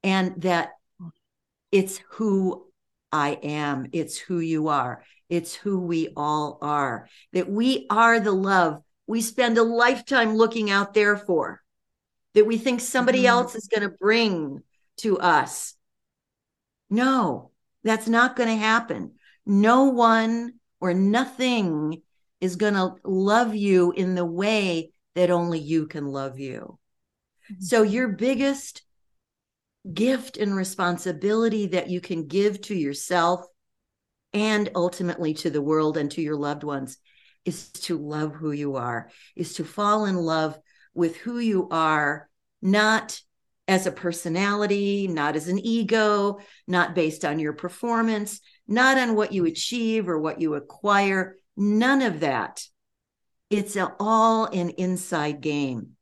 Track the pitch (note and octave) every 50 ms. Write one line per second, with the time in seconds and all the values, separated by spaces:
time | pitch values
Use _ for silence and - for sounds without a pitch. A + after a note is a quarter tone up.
0 | - G3 F#3+ F#3+ F#3 F#3 F#3 F3+ D#3+ F#3 F3 E3+ E3 - - _ _ _ _ _
1 | F3+ E3 _ _ _ _ _ _ _ _ _ _ _ _ - G3 F#3+ F#3+ - -
2 | - _ - - A3 G#3+ G3 F#3+ F#3+ F#3 F3+ - - _ _ _ _ _ _ _
3 | _ _ - D3+ C#3+ C#3+ D3 - - D3 D3+ D3+ D3 D3 C#3+ C3 C3 C3 - E3+
4 | D3+ D#3+ - - - - F#3 E3+ E3 D#3+ D#3+ D#3 D3+ D#3 D3 C#3 B2 B2 A#2 -
5 | - _ _ _ _ _ F3 E3+ E3 - - - - G3+ G3 F#3 F3+ E3+ E3+ E3
6 | D#3+ - - D3 D3 D3+ D3+ D3+ D3+ D3 - - C#3+ D3 D3 D3 C#3 C3 A#2 G#2
7 | - _ - - _ _ - F#3 F3 - G3+ G#3+ A#3 C4 C4+ - - - G#3 G#3+
8 | A#3 A3+ A#3 A#3 G3 G#3 G3 F#3+ F#3+ G3 G3 F#3 F3 D#3+ D3+ D3+ _ _ _ _
9 | _ - G#3+ A#3 A3 - - - B3 A#3 A3+ A3+ A#3 A#3 A#3 A#3 A#3+ B3 C4+ -
10 | - - C#4 B3+ A#3 A3 A3 A3 A3+ A3 A3 A#3 G#3+ G3+ G3 G3 G3+ G3+ G3+ G#3+
11 | G#3 G#3 G#3 G3+ - - F3+ D#3 B2 D#2+ - - _ _ _ _ _ _ _ _
12 | _ _ _ _ _ _ _ G#3 G#3 A3 A3+ A3 - C4 B3 A#3+ - - - B3+
13 | B3 B3 B3+ B3+ B3 B3 A#3 B3 B3 B3 - A3+ G#3+ - A3+ G#3+ G3+ F#3+ - _
14 | F#3 G#3 A3 A#3 A#3 G#3 F#3+ E3 D#3 C#3 C#3 - - _ _ _ _ _ _ -
15 | - A3 F#3+ - - F3+ D#3+ D3 C3 B2 - - - - - _ _ _ _ _
16 | _ _ _ _ _ _ _ _ _ _ _ _ _ _ _ _ _ _ G3+ A3+
17 | B3+ C4+ C4+ C4 G#3+ D#3+ B2 - - _ _ _ _ _ _ _ - G#3+ A3 G#3+
18 | A3 A3 A3+ A#3 A#3+ B3+ - A#3+ B3 A3+ A3+ A3 G#3+ A3 A3 A#3 A#3 - - -
19 | - - _ _ _ _ _ _ _ - G3+ G3 G#3 A3 A#3+ C4 C4+ C#4 B3+ A#3+
20 | A#3 A3+ A3+ A3+ A3 A3+ A3+ A#3 A#3+ A#3+ - _ _ _ _ _ F3 F#3 F3 F#3
21 | F#3+ G3 G#3 A#3+ C4 C4 - - B3+ B3+ B3 A3+ G3+ F3 D#3+ D3+ D#3 D3+ E3 E3+
22 | _ _ _ _ _ _ _ _ F#3 F#3 F3 F3+ G#3+ G#3 G#3 G3 F#3 F3+ F#3 -
23 | _ - F#3+ F#3 F#3+ G3 G#3 A#3 B3 A3+ G#3+ G#3+ G3+ G3+ F#3 F#3 F3 F3 F3 -
24 | F#3 F#3 F#3 F3+ F3 E3 E3 F3 G3 G#3 A3 G#3+ G3 F#3 E3+ E3 D#3+ - _ _
25 | _ _ _ F3 F3+ F3 F3+ F3 E3+ E3+ E3 D#3+ D3 C#3+ E3 D#3+ D3+ D#3 - D#3
26 | C#3+ C#3 C3+ C#3 C3+ C3+ B2+ C3 C#3 C3+ A2+ A2 - - - _ _ _ _ _
27 | _ _ _ _ _ _ _ _ _ - G#3 F3+ F#3+ E3+ B3 A3+ G#3+ G3+ G3+ B3
28 | B3+ A#3 G3 - G#3+ B3+ C4+ A3+ C#4 C#4 C#4 C#4 - - - - _ _ _ _
29 | _ _ _ _ _ _ _ _ _ _ _ _ _ _ _ _ _ G3 D#3+ E3
30 | A3 B3+ C4 B3+ B3+ - - - G#3+ G3+ G3 F#3+ F#3 F#3 - - F#3 F3+ - -
31 | - F#3 E3+ D3 D#3+ G3+ G#3+ A3 A3+ A3+ A3 A3 G#3 F3+ F3 F3+ - F3+ F3+ F3+
32 | - - F#3 E3 D#3+ C#3 D#3 G3 G3+ G#3 G3+ G3 - - G#3 F3+ D3+ C#3 C#3+ -
33 | - - F3+ F3 E3+ E3+ F3+ F3+ - - _ _ _ _ _ _ _ _ _ _
34 | _ _ _ _ _ _ - G#3 G#3+ A3 G#3+ G#3 G#3 - - F3+ E3+ F3+ F3 -
35 | F#3 F3 - - F3 D#3 D#3 D3+ - E3 C#3 D3+ C#3 D3 D#3 D#3 D#3 D3+ D3+ D#3+
36 | C#3+ C#3+ C#3+ - D#3+ D3 D3+ C#3+ C#3+ C#3+ C#3+ C#3+ D3 D3 C#3+ C3+ C3+ C3 - _
37 | _ _ _ _ _ _ _ _ _ F#3 - - - - - - - - F3 D3+
38 | D3 D3 D3+ D3+ D#3 D#3 D3 D#3 D#3+ D3+ D3 D3 D3 C#3+ C3+ C3 A#2+ B2 A#2+ A2+
39 | - - - - - - _ - F3 E3 - - D#3+ - - - G#3 G#3 G#3 G#3+
40 | G#3+ G3 F#3+ F3+ E3 D#3+ D#3+ D#3+ D#3 D#3 D3+ - _ _ _ _ _ _ _ F3
41 | E3+ D#3+ E3 - - A#3 A#3+ A#3+ A#3 A3+ G#3 F#3 - - E3 D#3+ D#3+ D#3 D#3 D3+
42 | D3+ C#3+ D3 D3+ - _ _ _ _ _ _ _ - F#3+ G3 G#3 G#3+ G#3+ A3 G#3+
43 | - - - - _ _ _ _ _ _ _ _ _ - F#3+ F#3 F#3 F#3 - -
44 | - F3 E3+ - - F3 D#3+ F3+ G3 G3+ G#3 G#3 G#3 G3+ G3+ G3+ G3+ G3+ G3+ G3+
45 | G3 F#3+ E3 D#3 C#3+ D3 D3+ D#3 D3+ F3 F#3 G3 - A3+ A3+ A#3 A3 F#3+ A3 A3
46 | G#3+ G#3 G#3 G3+ G3+ G3+ G3+ G3+ - - - _ _ - F3+ F3+ F3 F3 E3 F3
47 | E3 D#3 D#3 - - D3+ D3 D#3+ D3+ D3+ D3+ - - F3 - - - A#3+ A#3 A3+
48 | A3+ A3+ A3 G#3 G#3 G3+ - - _ _ _ _ _ - G#3 A#3 B3+ C4 C4+ C4
49 | B3+ A#3 A3 G#3 G#3+ - G3+ F#3 E3+ E3 E3 - - - A#3 A#3+ A3+ A3+ A3 A3
50 | G3+ F3 E3+ D#3 D3+ D#3+ - - E3+ D#3+ D3 C#3+ C#3+ - - - - G3+ G3+ G3
51 | G3+ G3 F#3+ F#3+ F3+ F#3 - _ _ _ _ - G3+ G#3 G#3 G#3+ A#3+ C4 C#4 C4+
52 | C4 A3+ E3 D3+ D#3+ C#3+ C3 A#2 G2 - - - - - _ _ _ _ _ _
53 | _ _ _ _ _ _ _ _ _ _ G3+ G3+ G3 G3 - G3+ F#3 - - -
54 | G#3 G#3+ A3+ A3 A3 A3+ A3+ A3 A3 - - F#3 F3 E3+ - - F#3 F3+ F#3 F3+
55 | - - F3+ D#3+ D3 D3+ D3 D3 - D3+ D3 D3 C#3+ C3+ B2+ A2+ G2 - - _